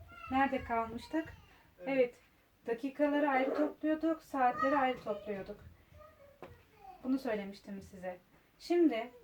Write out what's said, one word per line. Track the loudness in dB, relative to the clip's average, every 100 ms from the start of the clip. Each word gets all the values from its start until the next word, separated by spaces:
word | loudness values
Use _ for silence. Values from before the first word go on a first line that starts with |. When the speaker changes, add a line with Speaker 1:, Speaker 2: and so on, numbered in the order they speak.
| -20 -14 -2
Speaker 1:
Nerede | 0 2 0
kalmıştık? | -2 -2 -2 -6 -4 -4 -4 -10 -20 -20 -20 -10
Speaker 2:
Evet. | -2
Speaker 1:
Evet. | 2 2 0 _ _ _ _ -6
Dakikaları | -4 -4 0 2 4 4
ayrı | 2 2
topluyorduk, | 2 0 0 -2 0 0 -2
saatleri | -4 2 2 4 2 4
ayrı | 2 0
topluyorduk. | -4 -6 -6 -8 -8 -14 -18 -20 -20 -20 -20 -20 -20 -20 -20 -20 _ -20 -20 -8
Bunu | -2 -2
söylemiştim | 0 -4 -6 -12 -12 -14
size. | -14 -12 -10 -10 _ _ _ -8
Şimdi | 2 6 6 4 -4 -12